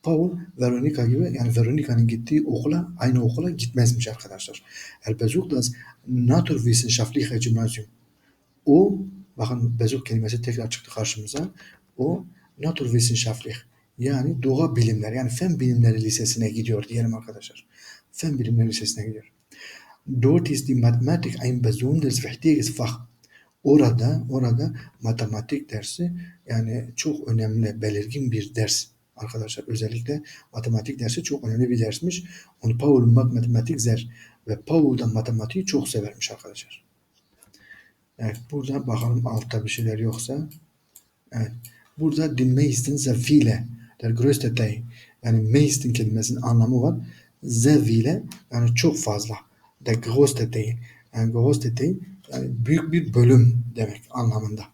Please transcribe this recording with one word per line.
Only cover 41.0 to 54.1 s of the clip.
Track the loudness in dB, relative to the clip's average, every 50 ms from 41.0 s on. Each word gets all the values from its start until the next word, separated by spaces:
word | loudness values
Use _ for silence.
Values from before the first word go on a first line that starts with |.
| _ _ _ _ _ _ -4
Evet. | -4 -4 -4 -6 -14 -18 -20 _ _ _ _ _ -2
Burada | -2 0 2 2 0 0 0 2
die | 2
meisten, | 4 4 4 4 4 2 0 0 0 -2
sehr | 0 0 0 0
viele, | 0 2 4 4 6 6 4 2 0 -2 -8 -10 -14 -18 -20 _ _ -2
der | -2
größte | 0 2 4 2 2 2 0 -2 0
Teil. | 0 0 -2 -2 -6 -8 -12 -16 -20 -20 _ _ _ 0
Yani | 2 2 2
meisten | 4 4 6 6 6 4 2 0 -2 -2 0
kelimesinin | 0 0 0 0 0 -2 -2 -4 -2 0
anlamı | 2 4 6 6 6 4 2 2
var. | 2 0 0 -6 -12 -16 -20 _ _ _ _ -8
Sehr | -2 0 2 4 6 6 6
viele, | 6 4 2 2 2 2 0 -2 -4 -8 -16 -18 _ _ -2
yani | 0 2 2 2
çok | 4 2 2 0 0
fazla. | -4 -4 -4 -4 -4 -6 -10 -12 -12 _ _ _ _ _ _ _ -2
Der | -2 -2
größte | -2 -2 -2 4 4 4 4 4 -2 -4 -2
Teil. | -2 -4 -2 -2 -4 -6 -8 -16 -20 _ _ _ _
Yani | -2 0 0 2
größte | 2 4 4 2 2 0 -2 -2
Teil, | -2 -2 -2 -2 -4 -8 -16 -20 -20 _ -12 -10
yani | -8 -6 -6 -4 -4 0
büyük | 2 2 2 2 0 -2
bir | -2 -2 2 2
bölüm | 4 6 8 8 8 8 8 6 2 -2 -4 -4
demek | -4 -4 -4 -4 -12 -16 _